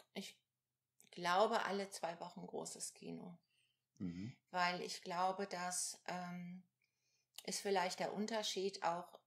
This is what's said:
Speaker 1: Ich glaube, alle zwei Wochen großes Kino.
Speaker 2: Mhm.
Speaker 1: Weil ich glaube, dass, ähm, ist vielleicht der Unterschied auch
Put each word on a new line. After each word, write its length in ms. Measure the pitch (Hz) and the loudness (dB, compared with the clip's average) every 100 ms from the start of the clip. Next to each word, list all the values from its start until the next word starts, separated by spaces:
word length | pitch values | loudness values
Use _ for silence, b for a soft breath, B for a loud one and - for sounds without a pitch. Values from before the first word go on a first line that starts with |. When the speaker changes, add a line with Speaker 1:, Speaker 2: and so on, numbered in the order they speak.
| - | -12
Speaker 1:
Ich 240 | - 196 - _ _ _ _ _ _ - | -8 -8 -12 _ _ _ _ _ _ -16
glaube, 520 | - 175 185 220 226 - | -2 4 8 8 6 4
alle 240 | 196 196 | 2 -2
zwei 300 | - 165 170 | -4 -4 -4
Wochen 260 | 175 - 175 | -8 -10 -8
großes 480 | - 165 170 - | -6 -6 -6 -8
Kino. 440 | - - 165 180 175 _ _ _ _ _ - | -10 -10 -10 -10 -14 _ _ _ _ _ -8
Speaker 2:
Mhm. 380 | 95 85 110 - _ | -6 -4 -8 -10 _
Speaker 1:
Weil 300 | 180 175 180 | 2 2 2
ich 200 | - - | -2 -6
glaube, 440 | - 175 190 190 196 | -2 2 2 2 -2
dass, 540 | 175 180 180 - - - | -2 -2 -2 -4 -6 -6
ähm, 560 | 180 180 175 175 180 - _ _ _ _ _ _ - - | -4 -4 -6 -8 -10 -14 _ _ _ _ _ _ -10 -4
ist 160 | - | -2
vielleicht 380 | 202 196 180 - | 2 4 2 2
der 140 | 170 | 0
Unterschied 720 | 185 214 226 208 196 190 - | 0 0 0 0 0 0 0
auch 240 | 170 175 175 - | 0 0 -4 -14